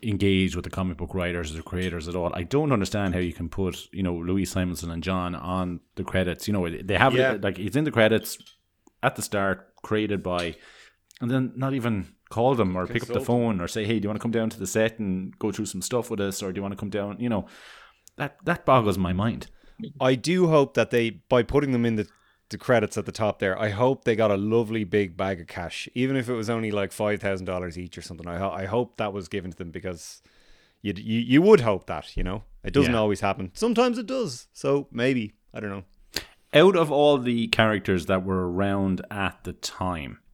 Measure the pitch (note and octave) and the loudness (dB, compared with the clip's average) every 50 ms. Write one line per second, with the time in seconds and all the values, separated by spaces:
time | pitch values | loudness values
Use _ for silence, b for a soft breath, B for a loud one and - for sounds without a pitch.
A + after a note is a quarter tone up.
0 | - A2+ G#2 F#2+ G2 G2 F#2+ F#2+ F#2+ F#2 E2 F2+ F2 - - - F#2+ F#2 F2 D#2+ | -2 -2 -2 2 4 4 4 4 2 2 0 -4 -8 -6 -6 -4 -4 -4 -4 -6
1 | F2+ E2 - F#2+ F2 F2 F2 F2 E2+ D2+ D2+ E2 D#2+ - - F2+ F2+ F#2 E2 F2 | -8 -6 -4 -4 -4 -2 -4 -4 -6 -6 -8 -10 -10 -6 -4 -4 -2 -2 -4 -4
2 | D#2 E2+ F2 F2+ F2 E2+ - - E2 D#2+ - C#3 D#3 D3+ C#3 A2 G2 F#2 - G#2+ | -6 -6 -4 -2 -2 -2 -4 -4 -6 -2 0 0 2 2 2 0 0 0 -2 -2
3 | G2+ F#2+ F2 F2+ F2+ F2 D#2 - E2+ D#2+ - - G2 F#2 E2+ - - - - F2+ | 0 0 0 0 -2 -2 -4 -6 -8 -8 -4 -4 -4 -4 -4 -6 -12 -14 -6 -2
4 | G2 F2+ F2 E2+ E2+ F2 F#2 G2 F#2+ F2 - F#2+ F2+ F#2 F2 D#2+ - F2 E2 E2+ | -2 -2 0 -2 -2 0 0 0 0 0 0 -2 -2 -2 -2 -4 -6 -6 -6 -6
5 | D#2+ F2+ F#2 F#2 F2+ F2 F2 - - F2 F2+ F#2 F#2 F2+ F2 E2 _ _ _ - | -4 -2 -2 -2 -2 -4 -6 -8 -8 -4 -4 -2 -2 -4 -4 -8 _ _ _ -8
6 | F#2+ - - F#2+ F#2 F2+ E2+ - - - G#2 G2+ F2+ E2+ E2 - - F#2+ G2+ F2+ | -8 -2 0 0 0 0 -2 -4 -4 -2 0 0 0 -2 -4 -6 -4 -2 2 4
7 | A#2+ C3+ A#2 B2 B2+ C3 B2 G2+ G2 G2+ F#2 F#2 F#2 G#2 F2 C#3 D#3 D3+ A#2+ A#2 | 4 4 6 4 2 2 2 0 -2 -4 -4 -2 -6 -2 0 0 0 0 4 4
8 | A2 G#2+ A2 G#2+ - - - - - - _ _ _ _ _ _ _ _ _ _ | 6 6 6 4 0 -2 -14 -14 -16 -20 _ _ _ _ _ _ _ _ _ _
9 | - A#2+ - - G#2+ - - G#2 G2 G2 F#2 F#2+ - _ _ _ _ - A2 G#2+ | -2 -2 -2 -2 -8 -4 -2 0 0 0 0 -2 -6 _ _ _ _ -2 -2 0
10 | G#2+ G2+ G2+ F#2+ D#2 F#2 F2+ F2 F2 E2+ E2 B B B B B B B B B | 0 0 -2 -4 -4 -2 -2 -2 -2 -4 -6 B B B B B B B B B
11 | _ _ _ - - A#2 B2+ C3 C3 B2 - B2 C3 C3+ C3+ C3+ A2+ A#2+ A2 G2+ | _ _ _ -8 -4 -2 0 0 0 -2 -4 -4 -4 -2 -2 -2 -2 -2 -2 -2
12 | F#2 - _ _ _ _ - A2 A#2 B2+ C#3 A#2 G#2+ F#2 F#2 F#2 F#2 - A#2+ B2 | -4 -6 _ _ _ _ -2 2 2 2 4 4 2 2 2 0 -2 -2 -2 -4
13 | - - A#2 - - - A#2+ B2 A#2+ A#2 A2 F#2 E2+ E2+ - A2+ G#2+ G2+ A2+ A2 | -4 -2 -4 -4 0 0 0 2 2 0 0 -2 -4 -4 -4 -4 -2 0 0 0
14 | G2 G2+ - G#2+ - A#2 A2+ A#2 A2+ A2+ A2 - G2 F#2 - A2 A2 A2 - - | 0 -2 -4 -4 -4 -2 0 0 0 -2 -4 -6 -8 -2 2 2 2 2 2 -2
15 | G#2+ G2 F#2 F#2 F#2 F#2+ - _ - G#2+ G2 G2 G#2+ G2 - F#2+ F2+ - - B2 | -4 -2 -2 -4 -4 -8 -10 _ -4 -4 -2 -2 -6 -6 -6 -8 -6 -2 -2 -2
16 | A2+ - A2+ G2+ G2+ G2 F#2+ - G#2+ G2 F#2 G2 G2 G2 G2 G2 - G2+ G2 G#2 | -2 -2 -4 -2 -2 -2 -2 -4 -6 -6 -6 -4 -6 -6 -6 -8 -10 -6 -4 -4
17 | G2+ G2+ G#2 F#2+ A#2+ A#2+ A#2 G2 F2+ B B B B B B B B B B B | -4 -4 -6 -6 -4 -2 0 -2 -2 B B B B B B B B B B B
18 | B B _ - D3 C#3+ - _ - - - - - - C3 C3 A2+ G#2 F#2+ F#2 | B B _ -8 -8 -8 -8 _ -2 -2 -2 -2 4 4 6 6 6 4 2 2
19 | F#2 E2+ F2 F2+ G2+ A#2 - - - - b b b b b b - - - - | 0 0 0 0 0 -2 -2 -4 -8 -14 b b b b b b -14 -14 -8 0
20 | C3+ B2+ C3+ B2+ G#2 D3 F3 F#3 F3+ E3+ D#3+ D3+ C#3 C3 - - A#2 - - A#2+ | 2 2 2 2 2 0 2 4 4 6 6 6 4 4 4 0 0 4 4 2
21 | A#2 A2+ G#2+ E2+ _ _ C3+ B2+ A#2 - - C#3 C#3+ C#3 C3 A#2+ A#2 A#2+ A2+ G#2+ | 2 2 -2 -6 _ _ 4 4 4 4 2 2 2 4 2 2 2 2 2 0
22 | G#2 - b b b b b b b _ - G2+ - - B2+ A#2 G#2+ G2+ - - | -2 -4 b b b b b b b _ -14 -14 0 4 4 4 4 2 -2 -6
23 | F#2+ - - - A2 G#2 G2 - - G2 F#2 F#2+ A2 G#2+ G2+ G2 B2 B2+ C3+ C3 | -6 -6 -4 -2 0 0 0 0 0 0 0 0 -2 -2 0 2 2 2 2 0
24 | _ - A#2 G#2 A2+ G#2+ G2+ G2 G2+ G#2+ A2 A#2 A#2+ G#2+ A2 A2+ G#2+ F2+ F#2 G#2+ | _ 0 2 4 4 4 4 2 0 2 2 2 2 0 -2 -4 -4 0 2 0
25 | G#2 F#2 E2 F2 G2 F#2+ G2 E2+ E2+ - - - F2 D#2+ - - - - _ A#2+ | 0 0 -2 -4 -4 -4 -4 -6 -8 -12 -10 -10 -8 -8 -8 -10 -12 -10 _ -2
26 | B2 C3 C3+ C3+ B2 A2+ B2+ A#2 A2 G2+ A#2 A2+ A2+ A2 G#2 G#2 G2 F#2 - - | -2 0 0 -2 -2 -2 -2 -4 -2 -2 -2 -2 -2 -2 -2 -2 -2 -4 -4 -2
27 | A2 G#2 G#2 G2 - G2+ G2 F#2 F#2 F#2 F#2 F2+ F2+ F2+ D#2+ F2 F2+ F2 - - | -2 -2 -2 0 -2 -2 -2 -2 -4 -4 -4 -4 -4 -6 -8 -10 -12 -12 -12 -16
28 | E2 - F2+ D#2+ E2+ F2 E2+ E2+ F#2+ G2 E2 F2+ F#2+ F#2+ F#2 A#2+ B2 A#2 _ - | -14 -14 -14 -12 -10 -8 -6 -4 -4 -4 -4 -6 -6 -2 -2 -2 -2 -2 _ -6
29 | A2 G#2 G2 G2+ F#2+ E2 - G2+ F2 F#2 E2+ _ F#2 E2+ D#2 F2+ D#2 F#2 F2+ E2 | -6 -6 -4 -6 -10 -6 -8 -8 -6 -8 -10 _ -12 -12 -12 -10 -8 -8 -10 -10
30 | - - - - b b b b b b b b b b b b _ G2+ G2 E2+ | -12 -18 -20 -20 b b b b b b b b b b b b _ -6 -6 -6
31 | - A2 A2 A#2 A#2+ A#2+ B2 C#3+ E3+ G3+ A3 F#3+ B2 A#2 G2+ F#2 - - F#2 D2+ | -4 -2 -2 -2 2 6 6 6 10 10 8 8 8 4 0 -2 -2 -6 -8 -8
32 | - - - - F2+ F2+ F#2+ G#2+ - - - - _ G2 F2+ C#3 C#3+ A#2+ B2 A2+ | -8 -10 -6 -6 -4 -4 -4 -6 -10 -12 -20 -10 _ 0 2 4 4 4 4 2
33 | G#2+ G#2+ G#2 F#2 - G2+ F#2+ - F#2+ F2+ - - G#3+ A#3 A#3+ G3+ B3+ B3+ A#3+ A3+ | 2 2 0 0 0 -2 -2 -2 -6 -10 -6 -4 -2 0 2 2 2 2 2 -2
34 | A#3+ F#3+ C4 C4 A#3+ E3+ B2 A#2+ - _ _ - - C#3 C#3 C#3+ C#3 - - A#2 | -6 -6 -4 -4 -4 -4 -6 -10 -16 _ _ -6 -2 0 0 0 -2 -4 -4 0
35 | A#2+ C3 C3+ B2+ A2 G2+ - _ _ _ - A#2 G#2+ G#2 G2 G2 F#2 _ _ _ | 0 2 2 0 -2 -4 -8 _ _ _ -14 -10 -10 -8 -8 -10 -12 _ _ _
36 | - _ B B B B B B _ _ - D3 D#3+ F#3+ G3 F3 E3 D3+ D3 C#3 | -20 _ B B B B B B _ _ 6 8 8 8 8 6 2 2 4 4
37 | D3 D3 D3 C#3 B2 B2 A#2+ A#2 A2+ A2+ - - A2+ A2 G#2+ G2+ - - G2 F2+ | 6 6 6 4 2 0 0 0 0 0 4 4 4 4 4 2 2 2 0 0
38 | E2 - G2 F#2+ F#2 F#2+ F#2+ F#2 F#2 F2 F2 F2+ G2 G2 G2 G2+ G2 F#2+ F#2+ F2 | 2 2 0 0 0 0 -2 -2 -2 -2 -2 0 0 0 0 0 0 0 0 -2
39 | - - - G2+ G2 F#2 - - - - F2 - - - - - G2+ F#2 F2+ E2 | -4 -8 -6 -4 -4 -4 -4 -6 -12 -12 -12 -8 -10 -10 -8 -4 -4 -4 -4 -4
40 | D2 B1+ G#1+ - _ _ | -6 -10 -12 -14 _ _